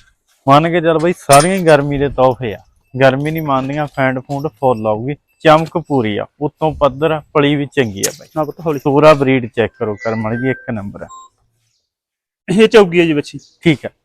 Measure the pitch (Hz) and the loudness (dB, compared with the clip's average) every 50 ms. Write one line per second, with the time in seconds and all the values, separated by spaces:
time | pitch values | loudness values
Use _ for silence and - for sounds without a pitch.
0 | _ _ _ _ _ _ _ _ - 135 139 151 160 170 165 175 156 165 160 156 | _ _ _ _ _ _ _ _ 2 4 4 4 4 2 -2 0 0 0 0 0
1 | 160 180 180 - - - 139 143 160 180 196 190 175 160 151 143 143 143 143 135 | 0 -2 -4 -4 2 4 4 4 4 2 -2 0 2 4 4 4 2 -2 -2 -2
2 | 143 135 - 131 127 131 120 - 127 107 95 - _ _ _ _ _ _ - 123 | -2 -4 0 2 2 2 2 -2 -8 -10 -10 -10 _ _ _ _ _ _ -2 2
3 | 135 131 131 139 147 156 160 165 156 143 135 131 131 135 143 151 151 139 - 143 | 2 2 2 2 -4 -4 -6 -6 -4 -2 -2 -2 -2 -4 -6 -6 -6 -6 -4 -4
4 | 131 131 131 131 - - 143 139 147 156 _ - 143 127 123 107 110 110 107 107 | -2 -2 -2 -4 -8 -8 -8 -8 -8 -8 _ -2 -2 -2 -2 0 -2 -4 -4 -4
5 | 120 135 - _ _ _ _ _ - 160 151 160 165 - - 170 151 - 143 127 | -6 -10 -10 _ _ _ _ _ 2 4 4 4 2 -2 -6 -10 -6 -2 -2 -2
6 | 110 107 101 - - _ _ - 147 147 _ - 160 156 139 - 147 131 127 135 | -2 -2 -4 -6 -8 _ _ -8 -8 -8 _ -4 -4 -4 -2 0 -2 -2 0 -2
7 | 156 156 156 151 - _ - 151 143 143 151 139 143 127 - 143 123 107 95 98 | -4 -2 -4 -4 -8 _ -2 0 0 0 0 -2 -4 -4 -2 -2 -2 -2 -4 -4
8 | - 135 139 - - _ - 156 151 143 - - 160 165 147 131 - 147 135 143 | -6 -6 -6 -8 -20 _ -8 -6 -6 -6 -8 -8 -6 -6 -6 -4 -2 0 2 4
9 | 147 156 151 139 135 131 135 127 120 110 - 120 107 104 _ - 117 107 104 - | 6 6 6 4 2 0 0 0 -2 -4 -2 -2 -2 -2 _ -8 -8 -8 -6 -6
10 | - 113 110 113 110 107 117 120 131 131 127 - - - 117 104 98 101 - - | -6 -6 -4 -4 -4 -4 -4 -4 -4 -4 -4 -4 -8 -10 -10 -8 -10 -12 -14 -16
11 | 82 - - - - _ _ _ _ _ _ _ _ _ _ _ _ _ _ _ | -18 -18 -20 -20 -20 _ _ _ _ _ _ _ _ _ _ _ _ _ _ _
12 | _ _ _ _ _ _ _ _ - - 170 214 220 214 233 220 202 170 170 175 | _ _ _ _ _ _ _ _ -6 -2 2 4 4 6 6 4 4 4 2 0
13 | 170 165 151 147 - - - 139 _ _ _ _ - 170 143 - - 101 _ _ | 2 2 0 -2 -4 -6 -14 -20 _ _ _ _ 0 0 0 0 -4 -14 _ _